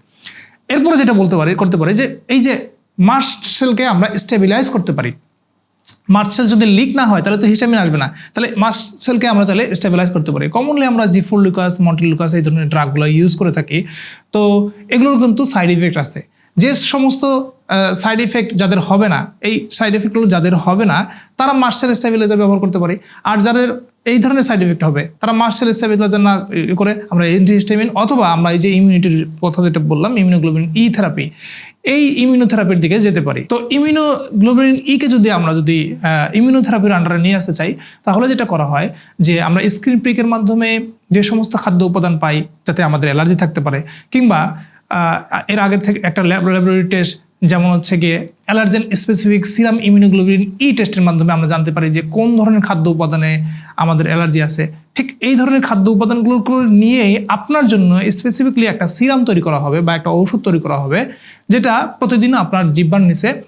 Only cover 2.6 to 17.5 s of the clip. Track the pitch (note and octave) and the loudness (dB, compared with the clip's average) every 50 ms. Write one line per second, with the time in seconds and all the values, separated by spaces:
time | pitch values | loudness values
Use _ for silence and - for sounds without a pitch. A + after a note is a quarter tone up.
2.6 | - - - _ _ _ _ - F3+ G#3 B3 C#4 - - - - - - - - | -6 -12 -18 _ _ _ _ 2 2 4 4 2 0 -2 -2 -2 -2 -2 0 0
3.6 | C4 B3+ A#3 G#3 B3+ B3 G#3 F3 G3 G#3+ G#3 G3+ - - B3 G#3+ F#3+ F#3+ G3+ A#3+ | 0 0 0 0 0 0 0 0 0 0 -2 -4 -4 -2 0 0 2 2 2 0
4.6 | C4 C4+ - A3 F3 - D3 C#3 B2+ A#2+ A#2 - _ _ _ _ _ _ _ _ | 0 -2 -2 -2 -2 -2 -4 -4 -4 -6 -8 -10 _ _ _ _ _ _ _ _
5.6 | _ _ _ _ _ - - - _ - F#3+ G#3 G#3 G#3 - - B3 G#3+ A3+ G#3+ | _ _ _ _ _ -20 -20 -10 _ 0 2 2 2 0 0 0 0 2 2 2
6.6 | A3+ G#3+ G3 F#3+ C4+ C4+ C4+ C4+ C4 A3 G#3 F3 - G3 G#3 G3+ G#3 G#3 G#3+ - | 4 4 4 2 2 0 0 0 0 2 0 0 0 -2 -2 0 2 2 2 2
7.6 | B3+ A#3 A#3 A3 F#3 E3 D3+ D3+ C3+ C3+ - - - - - G#3+ A#3 - - G3 | 2 2 2 0 0 0 0 -2 -2 -4 -6 -12 -18 -10 -6 -4 -4 -4 -2 -2
8.6 | G3+ A3+ G#3+ - - - - - - - B3 A#3 A3+ A#3+ A3 G3+ G3+ F#3+ G3 G3+ | 0 0 0 -2 -4 -6 -6 -4 -2 -2 0 0 0 2 2 2 2 2 0 0
9.6 | A#3+ - - - - G3+ F3 F3 F3+ F3+ F3+ F3 D3+ D#3+ D3 C#3+ D3 D#3 D#3+ A3+ | 0 -2 -2 -2 0 0 0 0 0 0 0 -2 -2 -2 -2 -4 -4 -2 -2 -2
10.6 | C4 D4 D4 C#4+ C4+ B3+ A#3+ A3+ A3 G3+ F3 G3 F#3 - G#3+ G3+ G3 F#3 F3+ F#3+ | -2 -2 0 0 0 0 0 0 2 2 2 0 0 0 0 2 2 2 2 0
11.6 | F3+ F3+ F3 F3+ F3+ E3+ E3 D#3+ E3+ E3 D#3+ D#3 E3+ D#3+ E3 E3+ D#3 D#3 D3+ D#3+ | -2 -2 0 0 0 0 2 2 0 0 0 0 -2 -2 0 0 0 0 0 0
12.6 | D#3 D3 D#3+ D#3 D3 C#3 C3+ D3 D3+ D3+ D3+ D#3 E3+ F#3 F3+ - G3 F3 D3+ E3 | -2 -2 0 -2 -2 0 -2 -2 0 2 2 2 2 2 2 0 0 -2 0 -2
13.6 | D3+ - C#3+ E3 G3+ - - - - - - - _ _ - G#3+ G#3 G#3 G3+ G3+ | -4 -4 -4 -6 -6 -8 -12 -16 -16 -16 -18 -20 _ _ -2 0 2 2 2 2
14.6 | G#3 G#3 - - - - C4 B3 B3+ C#4+ C#4 A3+ B3 A#3+ A3 A#3 C#4 C4 - G3+ | 0 -2 -6 -12 -10 -4 -2 0 2 2 2 2 2 2 2 0 0 0 0 2
15.6 | F3 E3+ F3+ E3 F3 F3 - D#3 C#3 - - D3 - - _ _ _ _ _ - | 2 2 2 2 0 0 -2 -2 -4 -4 -6 -10 -14 -16 _ _ _ _ _ 2
16.6 | F#3 C4+ C#4+ - - - - C#4 C4+ C4+ C4 - - C#4 C4+ C4 C4 - | 2 2 2 2 0 0 0 0 0 0 0 0 0 0 0 -2 -2 -6